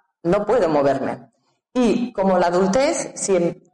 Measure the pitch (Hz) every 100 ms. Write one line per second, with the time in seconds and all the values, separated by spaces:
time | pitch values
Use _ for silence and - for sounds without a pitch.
0 | _ _ 170 202 208 240 175 147 139 139
1 | 123 120 - _ _ _ _ 254 240 180
2 | - - 190 180 175 180 190 233 285 339
3 | - - - 185 170 - _